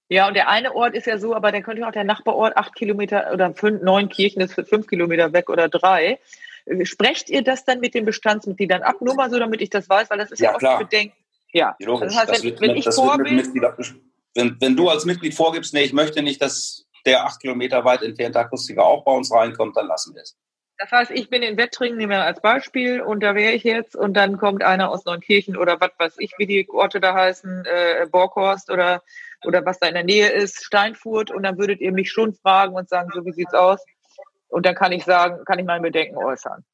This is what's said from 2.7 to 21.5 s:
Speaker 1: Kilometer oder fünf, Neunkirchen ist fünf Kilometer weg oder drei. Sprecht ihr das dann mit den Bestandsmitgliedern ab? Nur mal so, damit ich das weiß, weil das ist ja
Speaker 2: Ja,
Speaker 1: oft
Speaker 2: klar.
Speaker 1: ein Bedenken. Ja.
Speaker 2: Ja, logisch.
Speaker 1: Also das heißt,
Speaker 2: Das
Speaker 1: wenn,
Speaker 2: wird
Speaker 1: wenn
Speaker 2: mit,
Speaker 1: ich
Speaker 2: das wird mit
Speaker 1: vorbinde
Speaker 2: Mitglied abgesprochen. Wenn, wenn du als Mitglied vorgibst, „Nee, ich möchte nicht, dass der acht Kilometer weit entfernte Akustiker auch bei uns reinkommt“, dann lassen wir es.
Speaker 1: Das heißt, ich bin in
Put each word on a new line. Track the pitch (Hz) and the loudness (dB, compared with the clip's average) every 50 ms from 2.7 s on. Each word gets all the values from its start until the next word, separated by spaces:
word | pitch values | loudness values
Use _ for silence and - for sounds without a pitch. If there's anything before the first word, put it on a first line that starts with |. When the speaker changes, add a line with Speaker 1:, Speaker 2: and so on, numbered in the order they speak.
| - | -8
Speaker 1:
Kilometer | - 233 202 208 202 208 196 208 202 - 76 | -8 -4 -4 -2 -2 -2 -2 -2 -2 -2 -2
oder | - 185 185 175 - | 0 0 0 -2 -2
fünf, | - 208 214 214 185 | -2 -2 -2 0 0
Neunkirchen | 175 190 190 202 202 196 - - 190 202 - 190 | 2 2 4 4 2 0 -2 0 0 0 0 -2
ist | 185 185 - | -4 -2 -4
fünf | 185 - - 214 214 214 | -8 -2 0 0 0 0
Kilometer | - 202 175 175 170 170 165 165 156 | -2 -2 -2 0 0 2 2 2 4
weg | 160 180 - - | 4 0 0 2
oder | - 170 165 156 | 2 2 2 2
drei. | - 170 175 185 190 170 160 190 262 - _ _ - - - - - - - - 180 185 190 | 2 2 4 4 4 4 2 0 -2 -4 _ _ -20 -20 -20 -20 -20 -18 -10 -6 -4 -4 -4
Sprecht | 185 - - 208 254 320 - - - | -4 -2 0 0 0 0 -2 -6 -2
ihr | - 277 | -2 0
das | 220 254 262 254 - | 0 0 -2 -2 0
dann | 269 254 247 | -2 -2 0
mit | 247 240 - | -2 -4 -2
den | 240 214 | -2 -2
Bestandsmitgliedern | 220 214 - - 220 208 214 - 202 185 196 196 170 185 180 | -2 -4 -2 0 -2 -2 -2 -4 -8 -6 -4 0 0 0 0
ab? | - - - - | 2 -2 -2 -2
Nur | 247 247 269 | -2 -2 0
mal | 269 262 247 | 0 -2 0
so, | 247 240 | 0 -2
damit | 233 226 220 214 | 0 -2 -2 -4
ich | 220 190 | -6 -4
das | - 202 185 - | -4 -4 0 2
weiß, | 196 208 220 - | 2 2 2 0
weil | 214 202 | -4 -4
das | 208 202 | -4 -8
ist | - - | -4 0
ja | - 214 | 0 2
Speaker 2:
Ja, | |
Speaker 1:
oft | 214 233 | 2 2
Speaker 2:
klar. | 247 - - 220 | 2 2 2 2
Speaker 1:
ein | 214 | 0
Bedenken. | - 214 214 214 208 _ _ _ _ _ _ _ _ | 0 0 -2 -2 -2 _ _ _ _ _ _ _ _
Ja. | - 170 147 104 - - | 0 0 0 0 -2 -6
Speaker 2:
Ja, | 98 | -4
logisch. | 110 123 120 | -2 -2 -2
Speaker 1:
Also | - - 208 | -2 -2 0
das | 233 | 0
heißt, | 226 220 | 0 2
Speaker 2:
Das | 233 220 113 | 0 0 -2
Speaker 1:
wenn, | 120 | -4
Speaker 2:
wird | - - | -4 0
Speaker 1:
wenn | 208 240 | 0 0
Speaker 2:
mit, | - 294 | 0 0
Speaker 1:
ich | 247 | 0
Speaker 2:
das | 226 226 | 0 2
wird | 269 262 | 2 2
mit | 269 294 | 4 2
Speaker 1:
vorbinde | 277 135 - 127 - | 2 2 2 2 0
Speaker 2:
Mitglied | 123 - 131 127 120 | 0 0 -2 0 -2
abgesprochen. | 123 - - 120 - - - _ _ _ _ _ _ - | -2 -2 -4 -12 -12 -14 -20 _ _ _ _ _ _ -2
Wenn, | 120 120 117 - - | 0 0 0 0 0
wenn | 131 131 131 | 0 2 2
du | 151 175 175 | 4 4 2
als | 156 151 156 | 2 0 0
Mitglied | 175 175 175 165 151 - | -2 -4 -2 -4 -8 0
vorgibst, | - 160 160 165 160 - - 147 | 2 0 2 2 -2 -8 -4 0
„Nee, | 147 143 | 0 0
ich | 135 | 2
möchte | 135 147 156 151 151 156 | 2 0 0 0 0 -4
nicht, | 143 143 135 - | -4 -4 -2 -2
dass | 143 131 - - - - - - _ _ _ - - | -2 -2 -2 -6 -8 -10 -12 -16 _ _ _ -4 2
der | 131 131 120 98 | 2 4 4 2
acht | - - - | 0 -6 -6
Kilometer | - 131 127 123 123 127 131 123 120 | -10 -8 -6 -4 -4 0 0 2 4
weit | 127 123 123 | 4 2 2
entfernte | 110 - 110 - 117 117 - 113 | 0 -6 -6 -4 -6 -2 0 -2
Akustiker | 117 - 123 113 - - - 104 90 | -2 -2 -6 -10 -10 -6 0 2 4
auch | 87 139 - - | 4 4 4 2
bei | 139 | 0
uns | 131 127 131 - | 0 0 0 2
reinkommt“, | 113 117 113 117 - - 113 107 - | 2 2 2 2 -2 -6 -6 -2 -2
dann | 110 104 | -4 -4
lassen | 87 80 - - - 87 | -2 -6 -6 -8 -12 -14
wir | - | -20
es. | - - _ _ _ _ _ _ _ _ _ - | -20 -20 _ _ _ _ _ _ _ _ _ -12
Speaker 1:
Das | 196 - | -8 0
heißt, | 240 247 240 - | 0 0 0 0
ich | - 262 202 - | -4 -8 -6 -4
bin | 254 240 240 | -4 -4 -4
in | 220 | -2